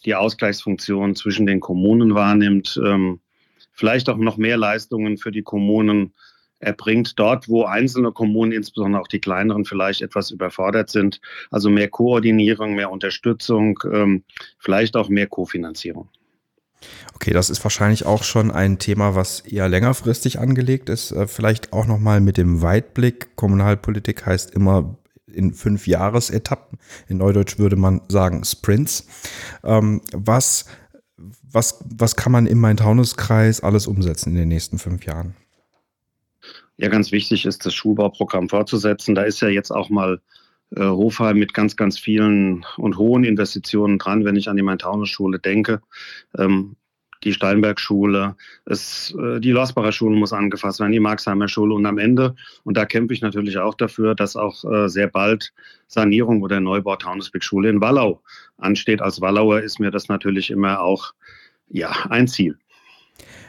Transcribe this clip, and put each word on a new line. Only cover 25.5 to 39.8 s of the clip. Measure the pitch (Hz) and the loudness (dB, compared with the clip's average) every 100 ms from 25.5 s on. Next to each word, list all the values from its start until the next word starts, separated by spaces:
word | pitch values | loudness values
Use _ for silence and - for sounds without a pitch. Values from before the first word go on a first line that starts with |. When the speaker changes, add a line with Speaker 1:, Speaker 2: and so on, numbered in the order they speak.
Speaker 2:
Fünf-Jahres-Etappen. | - 107 101 - 85 98 120 - 110 - 135 - - - - - | -2 -2 -2 0 0 2 0 0 -4 -4 -8 -10 -20 -20 -16 -6
In | 95 | 0
Neudeutsch | 98 101 98 - | 2 4 2 2
würde | 101 95 | 2 4
man | 95 92 - | 4 2 0
sagen | 98 92 87 | 0 2 0
Sprints. | - - - 104 156 - - - - - - - | -6 -4 0 0 0 -6 -10 -18 -16 -14 -16 -8
Ähm, | - 110 107 107 - | 0 2 4 0 -4
was, | 85 107 123 - - - - _ _ _ _ | -6 0 2 2 -2 -6 -18 _ _ _ _
was, | 92 110 _ 113 113 - 139 | -20 -20 _ -2 -2 -4 -10
was | 113 113 - | -2 -2 0
kann | 123 | 2
man | 123 117 | 4 4
im | 120 | 4
Main-Taunus-Kreis | 110 107 110 117 120 - - 110 110 110 | 4 4 4 4 2 0 0 4 4 2
alles | 98 101 - | 2 0 0
umsetzen | 98 87 78 - | 0 0 -2 -2
in | 87 | 0
den | 82 | 0
nächsten | 82 - 90 | 0 -4 -8
fünf | 87 90 - | -6 -6 -6
Jahren? | 78 85 92 _ _ _ _ _ _ _ _ _ _ - - _ - | -8 -8 -12 _ _ _ _ _ _ _ _ _ _ -20 -20 _ -6
Speaker 1:
Ja, | 101 | 0
ganz | 107 104 | 2 2
wichtig | 104 - 104 - | 0 0 -2 -2
ist, | - - | -4 -6
das | |
Schulbauprogramm | - 110 104 101 - 98 92 90 | -4 0 2 0 -2 -4 -2 0
fortzusetzen. | 101 104 110 104 101 - 98 | -2 0 0 0 0 0 2
Da | |
ist | 104 - | 0 0
ja | 110 | 0
jetzt | 101 - | 0 -2
auch | - | -4